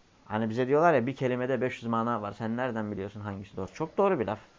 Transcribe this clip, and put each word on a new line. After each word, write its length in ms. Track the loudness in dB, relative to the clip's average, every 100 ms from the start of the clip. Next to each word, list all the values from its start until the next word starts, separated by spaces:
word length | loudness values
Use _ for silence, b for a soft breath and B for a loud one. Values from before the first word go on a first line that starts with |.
| _ _
Hani 260 | -4 -2 0
bize 160 | 0 4
diyorlar 280 | 6 6
ya, 120 | 6 2
"Bir 100 | 0
kelimede 440 | -2 0 0 0
beş 220 | 0 -2
yüz 20 |
mana 380 | -2 0 0 -2
var. 100 | -4
Sen 240 | -6 -4 -2
nereden 360 | -2 -2 -4
biliyorsun 280 | -4 -6 -8
hangisi 360 | -8 -8 -10 -8
doğru?" 160 | -8
Çok 240 | -6 -4 2
doğru 220 | 2 2
bir 60 | 0
laf. 120 | -4 -8